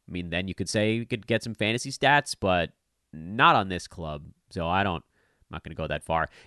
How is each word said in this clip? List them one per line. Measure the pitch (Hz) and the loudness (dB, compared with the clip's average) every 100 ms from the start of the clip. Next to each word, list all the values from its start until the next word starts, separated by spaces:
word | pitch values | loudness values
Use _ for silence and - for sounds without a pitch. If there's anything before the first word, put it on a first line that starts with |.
| - | -10
I | |
mean, | 90 87 | -8 -4
then | 85 95 | -2 -2
you | |
could | - 92 | -4 -2
say | 110 107 | 0 2
you | 113 113 | 0 -2
could | 110 - | -6 -2
get | 113 | -2
some | 117 | -2
fantasy | 110 107 120 135 | -2 -2 -2 -4
stats, | - 135 143 - - | 0 4 4 2 -2
but | 98 90 80 _ _ _ _ | 2 2 2 _ _ _ _
not | 78 82 110 156 139 | -14 -6 4 6 6
on | 95 | 2
this | 90 - | -4 -8
club. | - 80 76 78 - _ | -10 -8 -8 -10 -20 _
So | 92 82 | -6 0
I | 95 | 2
don't, | 101 85 | 2 0
I'm | - _ _ _ - | -6 _ _ _ -12
not | 80 | -12
gonna | 78 | -10
go | 80 78 | -6 -4
that | 76 | -4
far. | - 80 80 - | 0 0 0 -4